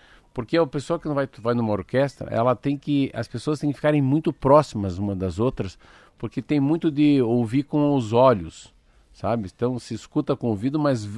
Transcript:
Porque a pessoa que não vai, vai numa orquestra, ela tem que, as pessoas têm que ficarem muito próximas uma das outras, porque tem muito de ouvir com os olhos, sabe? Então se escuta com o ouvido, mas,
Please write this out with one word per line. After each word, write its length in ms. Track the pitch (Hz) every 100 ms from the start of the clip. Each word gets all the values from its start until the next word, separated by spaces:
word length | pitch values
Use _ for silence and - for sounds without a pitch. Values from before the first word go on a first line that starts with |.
| - - _
Porque 220 | - 113 165
a 100 | 151
pessoa 320 | 147 - 170
que 100 | 156
não 60 |
vai, 140 | 139 135 -
vai 160 | 113
numa 180 | 120 110
orquestra, 560 | 101 - 127 139 - -
ela 220 | 110 123
tem 220 | 120 143 143
que, 340 | 147 143 135
as 120 | 117 110
pessoas 320 | 117 151 151
têm 120 | 147
que 60 | -
ficarem 240 | 151 151
muito 320 | 131 151 165
próximas 640 | - 135 151 143 110 98 90
uma 180 | 101
das 260 | 92 92 87
outras, 360 | 123 - 95 - - - - _
porque 240 | 117 -
tem 200 | - 147
muito 280 | 139 165 160
de 320 | 139 147 143
ouvir 440 | 113 123 110 135
com 320 | - 151 147 139
os 160 | 107
olhos, 600 | 117 131 104 80 - - _ _ _ _
sabe? 380 | - 98 120 92
Então 240 | - 123 123
se 120 | -
escuta 440 | 113 - 151 147 139
com 100 | 123
o 40 |
ouvido, 280 | 101 131 156
mas, 260 | 147 123 101